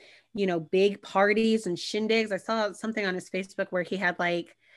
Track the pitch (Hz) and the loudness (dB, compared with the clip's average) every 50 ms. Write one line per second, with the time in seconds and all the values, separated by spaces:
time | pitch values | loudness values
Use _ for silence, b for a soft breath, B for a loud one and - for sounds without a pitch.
0 | b b b b b b b 208 196 185 175 170 156 - - 185 196 208 202 - | b b b b b b b -2 0 0 0 0 -2 0 2 4 4 4 2 -2
1 | - - - 196 196 202 208 220 226 226 220 220 220 185 175 165 - - - 214 | -8 -2 2 4 4 4 4 4 4 4 2 2 0 -2 -4 -4 -6 -4 -4 -2
2 | 220 220 226 226 220 208 196 180 - - 226 226 214 208 185 - - 220 220 220 | 0 2 2 2 0 0 -4 -6 -4 -4 -2 -2 -2 -2 -4 -6 -8 -6 -4 -2
3 | 202 190 185 185 180 - - 185 190 - - - 196 - - 180 175 - 196 185 | -2 -2 -2 -4 -6 -6 -6 -6 -8 -6 -6 -6 -4 -2 -2 -4 -2 -2 -4 -2
4 | 196 180 175 - 175 175 175 175 170 - - b b b b | -2 -2 -2 0 -2 -2 -2 -2 -4 -8 -14 b b b b